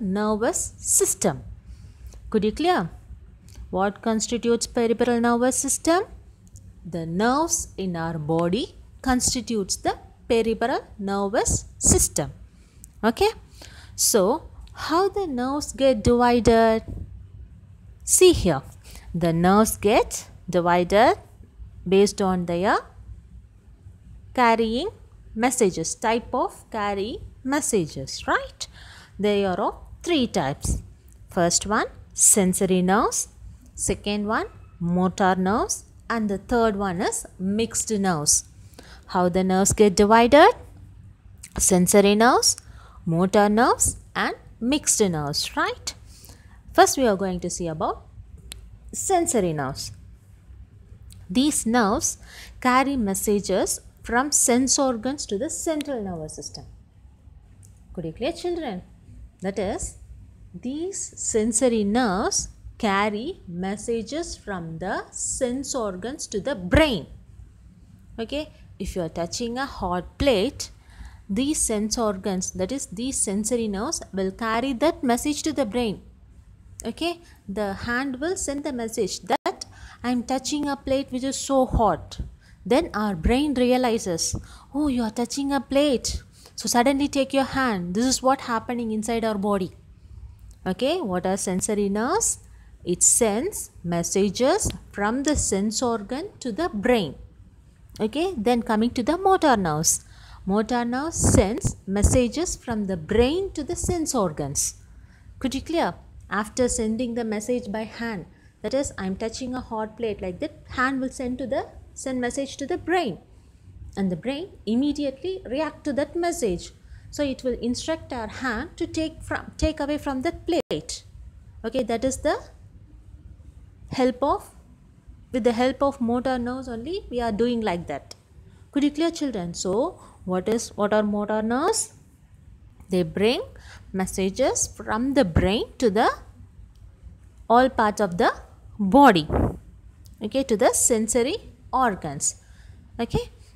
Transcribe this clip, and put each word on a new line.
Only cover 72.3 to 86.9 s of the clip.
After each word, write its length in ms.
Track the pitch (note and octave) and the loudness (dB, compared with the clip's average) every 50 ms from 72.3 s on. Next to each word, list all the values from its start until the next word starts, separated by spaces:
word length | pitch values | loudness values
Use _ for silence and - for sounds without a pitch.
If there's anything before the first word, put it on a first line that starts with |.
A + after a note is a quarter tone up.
| F#3+ F3+ F#3 - | -2 -2 -2 -4
that 200 | - F#3 F#3 F#3 B3+ | -4 -4 -4 -2 -4
is, 140 | C#4 - - | -4 -6 -8
these 300 | - F3+ A#3 C4 C4 - | -8 -6 -6 -4 -2 -2
sensory 500 | - - F#3+ G3+ G#3+ G#3 B3+ A#3 A3+ A3 | -2 0 0 -2 -2 0 -2 -2 -2 -2
nerves, 320 | G3 F#3+ A3 D4 E4 - - - | -4 -4 -4 -4 -4 -6 -8 -8
will 200 | - F#3 F#3+ F#3+ | -4 -4 -2 -2
carry 420 | F#3+ - A3+ A3 A3 A#3 A#3 C4+ C#4 | -4 -4 -4 -2 0 0 0 -2 0
that 280 | A3+ C#4 D#4+ E4+ E4+ | 2 2 0 0 2
message 420 | - B3+ A#3+ B3 - D4 D4 D4 - | 2 2 2 2 2 -2 -2 -2 -2
to 100 | D#4+ D4 | -4 -2
the 120 | D4 C#4 | -2 -2
brain. 360 | G#3 F#3+ B3 B3 A3 F3+ - - - - - - - - - - - - - - - - - - | -2 -2 -2 -2 -2 -4 -6 -10 -18 -20 -20 -20 -20 -20 -20 -20 -20 -20 -20 -20 -20 -16 -12 -10
Okay, 360 | A3 A#3 - D#4+ E4+ F4 E4+ - - - - _ - | -10 -8 -6 -6 -6 -6 -8 -12 -20 -20 -20 _ -10
the 260 | G3 G#3+ G#3+ G3+ G3 F#3+ - | -6 -4 -4 -4 -4 -6 -6
hand 340 | A3+ A#3+ A#3+ C4+ C#4 B3+ B3+ | -4 -2 -2 -2 -4 -4 -4
will 160 | C#4 E4 F#4+ | -4 -4 -4
send 280 | F#4+ - - C#4 C#4+ C#4+ | -4 -4 -6 -6 -6 -6
the 100 | D#4+ C4+ | -6 -6
message 480 | A#3+ A#3 A3+ - - G#3+ F#3 - - - F3+ | -6 -6 -6 -4 -2 -2 -2 -4 -6 -6 -4
that, 340 | B3 B3+ - - F#4+ - - - - - - - - - - | -4 -2 -2 -4 -6 -6 -10 -16 -18 -20 -20 -20 -16 -8 -4
"I 80 | A#3+ | -2
am 120 | B3 B3 A3+ | -2 -2 -2
touching 440 | - C4 C4 C4 - D4+ D4 D4 C#4+ | -2 -4 -4 -2 -4 -4 -2 -2 -2
a 80 | C#4 | -4
plate 360 | C4+ - - C4+ C4+ C#4 - | -4 -2 -2 -2 -2 -2 -4
which 120 | - B3+ A#3+ C4+ | -6 -6 -4 -4
is 60 | C#4 - | -4 -4
so 280 | - - C4+ C4+ C4 | -2 0 2 2 2
hot." 540 | B3+ - - A3+ G3+ E3+ - - - - - - - - - - - - - - F#3 A3+ | 4 2 4 4 4 2 0 -4 -10 -12 -12 -12 -12 -14 -20 -20 -20 -20 -10 -2 2 2
Then 160 | C#4 E4+ E4 - G#3 | 2 2 0 -2 -4
our 140 | G#3+ G#3 G3 E3 D#3 F3 | -2 -2 -2 0 2 2
brain 260 | A3+ C4 D4 D4+ C#4 | 2 4 2 2 2
realizes, 840 | B3+ B3 A#3+ B3+ B3+ B3+ A#3+ A3 A3+ - F#3+ F3 E3 - - - - - - - - - - - | 2 4 4 4 4 4 2 0 0 0 -2 -2 -2 -2 -2 -4 -6 -8 -12 -18 -20 -16 -8 -4
"Oh, 140 | C#4 D4+ D4 | -2 0 0
you 160 | B3+ A#3+ A#3 | 2 0 0
are 140 | A3 G#3+ - | -2 -2 -4
touching 320 | A#3+ A#3+ - - C#4 C#4 C#4 | -4 -4 -2 -4 -2 0 0
a 80 | C4+ | -2
plate." 480 | A#3+ - C4+ C#4 D4 D4+ C4 A3 - - - - - - - - - - - | -2 0 2 4 4 4 2 0 0 -4 -6 -6 -8 -12 -20 -20 -20 -20 -14
So 120 | - - A3 | -8 -4 0
suddenly 400 | - A#3+ A#3+ B3 | 2 4 4 4